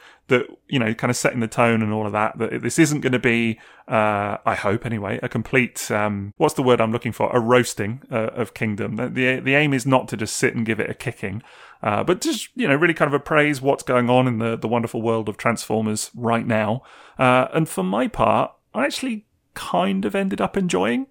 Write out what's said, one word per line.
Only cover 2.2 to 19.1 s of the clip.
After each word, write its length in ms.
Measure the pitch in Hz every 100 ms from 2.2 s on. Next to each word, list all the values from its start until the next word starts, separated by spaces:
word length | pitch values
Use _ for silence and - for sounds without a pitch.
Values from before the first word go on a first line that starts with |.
| 110 -
that 240 | 110 123
this 180 | 117 -
isn't 220 | 156 147
gonna 180 | 131 127
be, 400 | 123 117 117 110 - - -
uh, 500 | 117 107 104 101 104 113
I 100 | 107
hope 300 | 104 107 113
anyway, 340 | 113 101 117
a 60 | 123
complete, 640 | 120 110 131 120 - -
um, 420 | 107 104 101 98 -
what's 160 | 156
the 80 | -
word 160 | 127 120
I'm 120 | 113
looking 180 | 113 117
for? 180 | - 110 123
A 40 |
roasting, 640 | 113 123 120 - 101 131 -
uh, 160 | 123 113
of 260 | - 110
Kingdom. 420 | - 110 104 107 104
The, 140 | 123
the, 300 | 127 127 131
the 160 | 127 139
aim 180 | 151
is 120 | 135 135
not 220 | 131 107
to 60 | 107
just 220 | 107 -
sit 180 | 131 -
and 80 | 113
give 140 | 107
it 100 | -
a 20 |
kicking, 480 | - - - 101 101 - - - -
uh, 220 | - 104
but 180 | - 185
just, 280 | 311 226 - -
you 120 | 214
know, 80 | 139
really 180 | 170
kind 140 | 160 151
of 40 | 139
appraise 460 | - 156 147 139
what's 220 | 135 135
going 240 | - 123 120
on 180 | 127 127
in 100 | 110
the, 180 | 113 113
the 120 | 120
wonderful 340 | 117 117 120
world 260 | 110 113 110
of 80 | 98
Transformers 760 | 120 110 - 110 110 107 - 113
right 300 | 113 117 113
now. 380 | 110 107 123 - - - -
Uh, 300 | 127 127 127
and 140 | 160 156
for 160 | -
my 240 | 185 202 247
part, 440 | - - 110 - - _ -
I 100 | 285
actually 400 | - 262